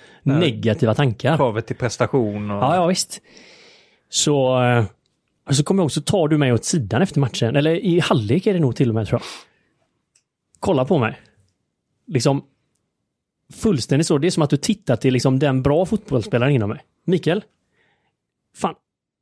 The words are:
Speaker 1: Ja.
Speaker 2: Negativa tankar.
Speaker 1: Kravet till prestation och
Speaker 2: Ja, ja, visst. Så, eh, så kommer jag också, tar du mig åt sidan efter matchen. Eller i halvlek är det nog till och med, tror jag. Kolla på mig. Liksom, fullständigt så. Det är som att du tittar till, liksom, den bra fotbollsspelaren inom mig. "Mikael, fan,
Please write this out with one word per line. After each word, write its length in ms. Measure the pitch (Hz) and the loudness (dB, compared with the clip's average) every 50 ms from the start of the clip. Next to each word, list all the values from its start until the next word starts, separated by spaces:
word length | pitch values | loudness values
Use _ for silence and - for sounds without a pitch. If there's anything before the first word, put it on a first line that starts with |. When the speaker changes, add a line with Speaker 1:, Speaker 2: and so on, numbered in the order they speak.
| - - - - | -20 -20 -16 -6
Speaker 1:
Ja. 160 | - 135 139 156 | -2 0 2 2
Speaker 2:
Negativa 560 | 180 143 107 107 104 110 107 - 127 110 107 | 2 0 0 0 0 0 0 2 2 0 2
tankar. 420 | - 143 127 101 - - 127 160 | 2 0 0 0 -2 -2 0 2
Speaker 1:
Kravet 300 | 156 143 120 104 110 - | 2 0 0 0 -4 -6
till 100 | - - | -8 -8
prestation 760 | - 127 113 - - 123 - - 135 113 104 104 104 104 104 | -6 -6 -6 -2 -2 -2 0 0 -2 -2 -2 -4 -6 -6 -6
och 60 | 101 | -4
Speaker 2:
Ja, 200 | 101 117 139 170 | -2 0 0 2
ja, 100 | 185 175 | 2 0
visst. 360 | 170 190 - - - - - _ _ - - - - - - - - - _ _ _ _ _ _ - | 0 -2 -2 -4 -10 -10 -18 _ _ -20 -20 -20 -20 -20 -20 -20 -20 -20 _ _ _ _ _ _ -8
Så, 540 | - - - 151 147 139 131 127 127 127 | -4 -2 0 0 2 2 2 2 2 2
eh, 220 | 123 123 120 120 107 - _ _ _ _ _ _ _ _ _ _ - - | 4 4 4 2 2 -2 _ _ _ _ _ _ _ _ _ _ -4 -2
så 140 | 139 131 147 | 0 0 2
kommer 180 | - 190 196 | 2 2 2
jag 40 | 175 | 2
också, 140 | 143 - 156 | 0 -2 -4
tar 260 | 143 - - 190 156 147 | -4 -2 0 0 2 2
du 100 | 160 151 | 2 2
mig 140 | 143 127 | 2 2
åt 120 | 120 110 - | 2 2 0
sidan 380 | - - 165 113 95 110 123 | -2 -2 -2 -2 0 0 0
efter 180 | 196 190 - 143 | 0 0 0 0
matchen. 360 | 139 120 - - 120 110 127 | -2 -2 -2 -2 -2 0 0
Eller 180 | 143 147 156 165 170 - | 2 2 2 0 0 0
i 160 | 185 170 175 | 0 0 2
halvlek 460 | - - 165 127 107 101 123 190 - | 2 2 0 0 2 0 0 0 2
är 80 | 220 190 | 0 0
det 60 | 170 | 2
nog 160 | 151 123 110 | 0 0 0
till 120 | - 139 120 | 0 0 0
och 60 | 107 | 0
med, 120 | 113 104 | -2 -2
tror 140 | - 123 117 | -2 -4 -4
jag. 60 | - - - - - _ _ _ _ _ _ _ _ _ _ _ _ _ _ _ _ _ _ _ _ _ _ - | -4 -8 -16 -18 -20 _ _ _ _ _ _ _ _ _ _ _ _ _ _ _ _ _ _ _ _ _ _ -6
Kolla 240 | - 208 185 131 131 | -2 0 2 2 2
på 140 | 151 190 147 | 2 2 2
mig. 220 | 113 113 139 - - _ _ _ _ _ _ _ _ _ _ _ _ _ _ _ _ | 0 0 -4 -8 -20 _ _ _ _ _ _ _ _ _ _ _ _ _ _ _ _
Liksom, 380 | - 170 120 113 151 135 143 - _ _ _ _ _ _ _ _ _ _ _ _ _ _ _ _ _ _ _ _ - - | -4 -2 0 2 2 0 0 -4 _ _ _ _ _ _ _ _ _ _ _ _ _ _ _ _ _ _ _ _ -20 -12
fullständigt 520 | - - 220 180 123 - - 135 139 165 | -4 -2 0 0 0 0 0 0 0 2
så. 120 | - 165 139 | 0 0 0
Det 80 | 151 | 0
är 40 | 180 | 0
som 120 | 180 170 | 0 0
att 80 | 151 - | 0 0
du 60 | - | 0
tittar 400 | - - - 220 - - - 123 | -2 0 -2 -4 -4 0 -2 -2
till, 160 | - - 131 | 0 2 0
liksom, 260 | 127 123 - 135 131 131 | 0 2 2 2 2 2
den 240 | 151 139 131 131 | 0 0 0 0
bra 240 | 127 139 143 165 185 | 0 0 2 0 0
fotbollsspelaren 680 | 160 226 202 - - - 120 98 - - 117 120 139 | 0 -2 -6 -4 -2 -2 -2 -2 0 -2 0 2 2
inom 180 | 147 120 104 101 | 2 0 0 -2
mig. 100 | 110 - - _ _ _ - | -6 -10 -14 _ _ _ -4
"Mikael, 400 | 165 180 165 - 156 170 208 - _ _ _ _ _ _ _ _ _ _ _ _ _ _ _ _ _ _ _ _ _ _ | -2 -2 0 0 -2 -2 -2 -4 _ _ _ _ _ _ _ _ _ _ _ _ _ _ _ _ _ _ _ _ _ _
fan, 180 | - - 170 - _ _ _ _ _ _ _ _ _ | -6 -6 -6 -6 _ _ _ _ _ _ _ _ _